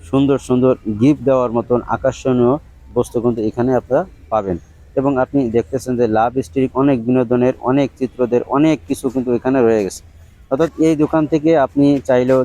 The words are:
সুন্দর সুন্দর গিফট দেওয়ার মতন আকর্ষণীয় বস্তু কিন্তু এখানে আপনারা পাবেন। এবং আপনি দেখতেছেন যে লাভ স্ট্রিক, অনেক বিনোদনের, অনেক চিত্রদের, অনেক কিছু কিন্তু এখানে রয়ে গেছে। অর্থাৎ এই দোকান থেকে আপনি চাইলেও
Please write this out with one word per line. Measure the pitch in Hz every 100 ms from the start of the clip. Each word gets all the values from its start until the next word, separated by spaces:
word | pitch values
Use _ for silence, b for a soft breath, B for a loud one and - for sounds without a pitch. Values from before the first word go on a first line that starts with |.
সুন্দর | - 135 139 135
সুন্দর | - 127 131 123 - 107
গিফট | 127 143
দেওয়ার | 123 131 123
মতন | 113 - 120 -
আকর্ষণীয় | 113 131 127 135 123 120 131 - - -
বস্তু | 107 120 120
কিন্তু | 117 113
এখানে | 110 113 123 123
আপনারা | - 135 190 - -
পাবেন। | 110 98 85 - - - -
এবং | 135 135
আপনি | 127 143 123
দেখতেছেন | 113 110 131 127 123
যে | 120
লাভ | 107 117 127
স্ট্রিক, | 127 135 131 -
অনেক | 139 131 113
বিনোদনের, | 127 120 123 123 127
অনেক | - 135 135 -
চিত্রদের, | 131 - 123 120 -
অনেক | 131 156 151 -
কিছু | 135 135
কিন্তু | 120 123
এখানে | 120 127 135
রয়ে | 117 113 95
গেছে। | - - b b b -
অর্থাৎ | 135 160 -
এই | 160 156
দোকান | 151 160 151
থেকে | 160 151 165
আপনি | 135 143 143 143 -
চাইলেও | 127 127 131